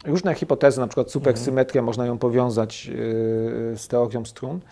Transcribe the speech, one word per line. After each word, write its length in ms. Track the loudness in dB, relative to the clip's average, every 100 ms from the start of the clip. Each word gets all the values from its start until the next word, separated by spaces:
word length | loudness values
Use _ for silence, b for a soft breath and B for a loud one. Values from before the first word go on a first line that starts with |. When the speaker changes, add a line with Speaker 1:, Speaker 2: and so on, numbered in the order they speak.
| -2
Speaker 1:
różne 300 | 0 0 0
hipotezy, 440 | 0 4 4 4
na 80 | 0
przykład 240 | -2 -2
supersymetria, 680 | 0 2 2 2 0 2 2
Speaker 2:
Mhm. 60 | 0
Speaker 1:
można 200 | 0 -2
ją 120 | 0
powiązać, 680 | 2 2 2 2 -2 -4 -10
e, 920 | -6 -2 -2 0 0 -2 -4 -4 -6
z 100 | -2
teorią 380 | 0 2 -2 -8
strun, 340 | -10 -10 -8 -12